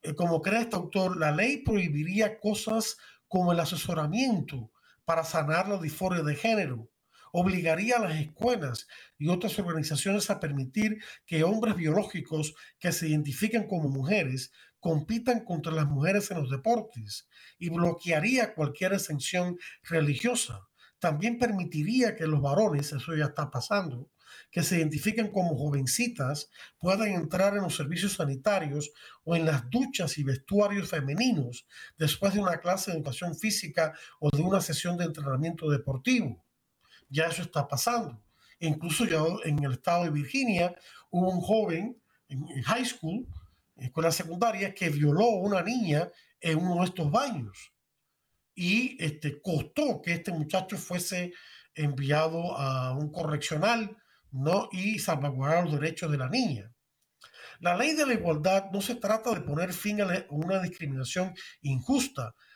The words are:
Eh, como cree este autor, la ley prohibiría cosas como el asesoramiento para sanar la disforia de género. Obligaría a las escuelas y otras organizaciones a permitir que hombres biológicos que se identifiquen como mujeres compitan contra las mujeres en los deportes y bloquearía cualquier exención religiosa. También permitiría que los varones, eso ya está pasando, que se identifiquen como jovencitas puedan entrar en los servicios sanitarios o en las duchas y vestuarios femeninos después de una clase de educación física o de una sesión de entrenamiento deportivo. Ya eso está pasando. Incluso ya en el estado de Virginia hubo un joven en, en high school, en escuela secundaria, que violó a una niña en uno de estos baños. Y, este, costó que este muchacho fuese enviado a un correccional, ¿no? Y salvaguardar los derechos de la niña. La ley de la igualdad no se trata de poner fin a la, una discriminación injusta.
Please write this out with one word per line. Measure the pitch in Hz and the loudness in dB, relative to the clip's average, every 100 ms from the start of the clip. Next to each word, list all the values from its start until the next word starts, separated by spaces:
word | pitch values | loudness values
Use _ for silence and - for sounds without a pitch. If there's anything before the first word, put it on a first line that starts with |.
Eh, | - 147 | -8 -2
como | 170 165 | 2 2
cree | 185 220 | 2 0
este | 226 190 | 0 -4
autor, | 175 190 185 175 | -2 0 0 2
la | 156 | 2
ley | 151 226 285 | 2 2 0
prohibiría | - 208 175 147 156 196 214 220 | 0 2 2 0 0 2 2 2
cosas | 208 208 - 220 220 - - - _ | -2 -2 0 -2 -2 -6 -14 -20 _
como | 185 180 | 2 4
el | 170 | 4
asesoramiento | 160 165 - 165 151 202 262 202 139 131 107 _ _ _ - | 2 -2 -2 -2 0 2 2 2 0 -6 -10 _ _ _ -2
para | 165 | 0
sanar | 160 175 147 165 190 | 2 0 2 2 2
la | 202 | 0
disforia | 160 - 185 175 | -2 -2 -2 0
de | 151 143 | 0 0
género. | 226 220 160 120 113 _ _ _ - | 2 2 0 -4 -10 _ _ _ -4
Obligaría | 175 180 185 165 160 214 240 | 2 2 2 2 2 2 2
a | |
las | 202 156 | 2 -2
escuelas | 151 - 226 233 143 117 - - - _ | -4 0 0 2 -2 -6 -10 -20 -20 _
y | 151 | 0
otras | 180 202 - | 0 0 -2
organizaciones | 175 160 147 147 196 202 202 | -2 -2 0 -2 0 0 0
a | 208 | -2
permitir | 151 143 131 214 214 214 - - _ | -2 -4 -2 0 0 0 -8 -20 _
que | 160 165 | 2 4
hombres | 214 220 180 | 4 2 2
biológicos | 160 165 202 175 - 156 151 - - _ | 2 2 2 -6 -4 -2 -2 -6 -20 _
que | 175 | -2
se | 165 160 | -2 2
identifiquen | 151 147 120 220 233 202 | 2 2 -2 0 0 0
como | 180 147 | 0 0
mujeres | 135 135 208 139 131 127 _ - _ | 0 2 2 2 -4 -8 _ -20 _
compitan | 170 160 151 226 254 233 - | 0 0 0 -2 0 0 0
contra | 165 165 | -4 -2
las | 160 147 | 0 2
mujeres | 143 160 202 202 | 2 2 2 0
en | 175 | -4
los | 131 | -2
deportes | 135 220 233 214 - 107 - - - - _ | -2 2 2 0 -12 -12 -12 -14 -20 -20 _
y | 170 | -4
bloquearía | 170 175 170 175 160 196 262 220 | 2 2 0 0 2 4 2 2
cualquier | - 151 - 185 | 0 -2 0 0
exención | 190 - 147 - 185 180 175 - - | 0 -2 -4 -2 0 -2 -4 -10 -18
religiosa. | - 165 147 135 240 247 - 104 - _ - _ | -2 0 2 2 0 0 -2 -8 -14 _ -20 _
También | 175 151 214 240 | -2 0 0 0
permitiría | 240 196 165 156 151 254 233 | 0 0 -2 -2 0 4 2
que | - 160 | 2 0
los | 151 | 2
varones, | 139 143 214 143 143 | 2 4 4 2 -2
eso | 139 139 160 | -6 -4 0
ya | 147 | 0
está | - 147 | -2 -4
pasando, | 127 - 202 175 123 139 _ - - - | -6 -2 -2 -2 -8 -12 _ -20 -20 -8
que | - | -2
se | 160 175 | 0 2
identifiquen | 156 151 214 214 208 | 2 0 -2 0 -2
como | 196 175 135 | 0 0 0
jovencitas | 147 143 131 - 240 240 131 147 - - - _ | 0 0 0 0 -2 -2 -4 -4 -8 -16 -20 _
puedan | 175 196 220 | 0 2 2
entrar | 180 156 180 196 202 | 0 -2 2 4 4
en | |
los | 180 - | -2 -2
servicios | 143 170 196 | -4 -2 -2
sanitarios | - 151 135 214 202 156 143 147 - - - | 0 -2 0 2 2 0 -4 -6 -10 -20 -14
o | - 170 | 0 2
en | 165 | 4
las | 143 117 | 2 0
duchas | 233 277 - 160 - | 0 0 -2 -4 -2
y | |
vestuarios | 135 131 - 202 202 202 185 | -2 -2 2 4 4 2 -2
femeninos | 165 135 151 254 185 120 123 - - - _ | -2 -2 2 2 2 0 -6 -18 -20 -20 _
después | 147 - 196 | -2 2 2
de | 196 | 2
una | 190 165 | 0 0
clase | 175 190 196 | 0 0 0
de | 165 | -4
educación | 139 123 175 170 | -4 -6 -6 -2
física | 214 202 156 160 156 - - - | -2 -2 -2 0 0 0 -20 -2
o | 151 | 2
de | 143 | 4
una | 175 190 | 4 2
sesión | - 156 175 175 | 2 -2 -2 -2
de | 170 | -2
entrenamiento | 151 139 131 165 160 156 | -2 -2 0 -2 -2 0
deportivo. | 143 - 131 - 254 160 104 _ _ _ _ _ - _ | 0 0 -2 2 2 2 -6 _ _ _ _ _ -20 _
Ya | 135 165 | -2 0
eso | 160 | -2
está | 175 156 139 | -4 -2 -2
pasando. | 131 - 240 170 117 _ _ _ _ | 0 2 0 -2 -10 _ _ _ _
Incluso | 165 151 170 156 220 | -2 -2 -2 0 2
ya | 160 156 196 165 | 2 2 0 -2
en | 143 | 0
el | 143 | 0
estado | 123 - 175 | 0 2 2
de | 175 | 2
Virginia | 147 147 269 254 180 175 175 - - - | 0 -2 0 2 2 2 -2 -20 -20 -4
hubo | 180 185 | 0 2
un | 180 | 2
joven | 185 220 202 165 214 - _ _ _ | 2 2 2 -2 -4 -8 _ _ _
en, | 135 151 | -10 -6
en | - | -6
high | 127 233 247 | -2 0 -2
school, | - 160 196 254 - - _ _ - | -4 -6 -6 -8 -14 -18 _ _ -12
en | 127 | -8
escuela | - 165 | 0 0
secundaria, | 160 165 175 226 196 196 | 0 -4 0 0 0 -4
que | - 175 | -2 -2
violó | 147 147 147 | 2 4 6
a | 233 208 | 4 4
una | 196 196 | 2 0
niña | 170 247 196 147 175 - _ _ | 0 0 2 2 0 -6 _ _
en | 170 156 | 0 2
uno | 180 175 | 2 2
de | 180 | 0
estos | - 147 | 0 2
baños. | 202 277 185 110 - - _ _ _ _ _ _ _ _ | 2 0 -4 -8 -12 -20 _ _ _ _ _ _ _ _
Y, | - 175 214 254 - | -4 0 2 0 -2
este, | 165 147 151 - | -4 -2 -6 -6
costó | - 156 - - 294 170 | -2 -2 -2 -2 0 -2
que | - | -2
este | 170 - | -4 -2
muchacho | 165 151 190 185 202 | -4 -2 -2 -2 -8
fuese | - 180 175 180 180 175 - - _ - | -6 -6 -4 -4 -6 -10 -20 -20 _ -4
enviado | 147 135 139 151 160 165 175 156 | -2 -2 0 2 2 0 -4 -4
a | 139 131 127 | -2 -2 -2
un | 131 151 | -4 -4
correccional, | 147 160 147 - 151 190 233 208 - _ _ _ | -4 -4 -2 -2 0 2 2 -2 -10 _ _ _
¿no? | 131 143 190 - | -2 2 2 0
Y | 185 196 214 | -4 -2 -2
salvaguardar | - 151 143 127 139 165 | -2 -2 -2 -2 2 2
los | 170 147 | 2 0
derechos | 156 165 165 | -2 -4 -2
de | 147 | -2
la | 127 | 0
niña. | 220 233 120 98 _ _ _ _ _ - - - - | 0 0 -2 -8 _ _ _ _ _ -20 -20 -20 -2
La | 170 180 | 2 2
ley | 277 | 2
de | 311 277 | 2 2
la | |
igualdad | 226 170 151 170 196 196 | 2 2 2 4 2 2
no | 196 | -4
se | 196 240 | -4 -4
trata | 196 220 247 | 0 0 0
de | 214 | -2
poner | 139 147 180 | -2 -2 -4
fin | 180 208 208 | -4 -4 -2
a | 196 | 0
la, | 175 - | 0 -2
una | 147 170 190 | -4 0 0
discriminación | 180 - 151 131 127 180 185 180 - - | -2 -6 -6 -6 -4 -2 -4 -6 -18 -8
injusta. | 147 131 - 269 - - 117 - _ | -4 -2 2 0 0 -4 -8 -10 _